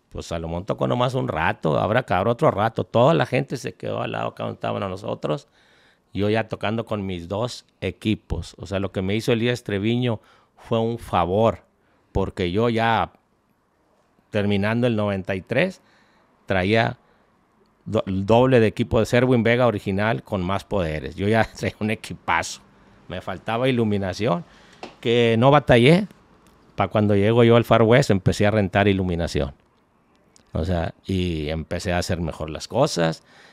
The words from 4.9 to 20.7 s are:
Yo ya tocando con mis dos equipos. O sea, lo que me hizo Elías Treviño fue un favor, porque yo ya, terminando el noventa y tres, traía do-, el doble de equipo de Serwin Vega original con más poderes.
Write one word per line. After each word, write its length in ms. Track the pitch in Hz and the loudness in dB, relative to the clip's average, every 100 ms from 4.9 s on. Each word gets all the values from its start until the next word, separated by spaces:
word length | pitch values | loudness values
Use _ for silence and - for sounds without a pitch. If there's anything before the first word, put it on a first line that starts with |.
| 92 113 117 143 147 - _ _ _ _ _ _ | -8 -8 -8 -6 -6 -8 _ _ _ _ _ _
Yo 160 | 92 104 | -4 0
ya 180 | 110 110 | 0 -2
tocando 380 | 98 101 113 113 | -6 -6 -6 -6
con 200 | 104 95 | -6 -6
mis 220 | 90 85 | -8 -8
dos 380 | 98 123 - _ _ | -6 -6 -8 _ _
equipos. 720 | 98 - 117 101 _ 90 - - | -8 -4 -4 -4 _ -10 -10 -16
O 80 | - | -8
sea, 120 | 98 | -6
lo 120 | 95 | -4
que 100 | - | -4
me 140 | 95 107 | -4 -4
hizo 160 | 110 | 0
Elías 320 | 117 120 123 | 0 0 -4
Treviño 560 | - 101 107 120 123 110 _ _ _ _ | -4 -4 -2 -2 -2 -6 _ _ _ _
fue 220 | - 113 | -4 -2
un 200 | 113 117 | -2 -4
favor, 640 | - 101 85 98 113 90 _ _ _ _ _ | -2 0 2 4 2 0 _ _ _ _ _
porque 400 | 101 90 - 90 | -4 -4 -2 -2
yo 180 | 90 120 | 0 0
ya, 440 | 110 113 110 87 _ _ _ _ _ _ _ _ _ _ _ _ | 0 0 0 -2 _ _ _ _ _ _ _ _ _ _ _ _
terminando 560 | 107 101 101 104 113 123 | -4 0 0 0 0 0
el 100 | 110 | 0
noventa 380 | 104 98 92 | -2 -4 -4
y 80 | 98 | -8
tres, 400 | - 120 185 - _ _ _ _ _ _ _ | -4 -2 -2 -4 _ _ _ _ _ _ _
traía 520 | 95 92 110 117 123 _ _ _ _ _ _ _ _ - | -2 2 2 0 -4 _ _ _ _ _ _ _ _ -4
do-, 180 | 104 - | -4 -2
el 200 | 95 98 | -6 4
doble 340 | 113 131 127 | 4 6 4
de 80 | 107 | 4
equipo 320 | - 120 113 | 0 -2 0
de 60 | 107 | 2
Serwin 380 | 120 127 123 | 2 4 2
Vega 240 | 110 120 123 | 2 2 2
original 560 | 104 - 95 107 127 | 0 -2 -2 0 -2
con 180 | - 101 | -4 -4
más 220 | 90 98 | -2 -4
poderes. 520 | - | -4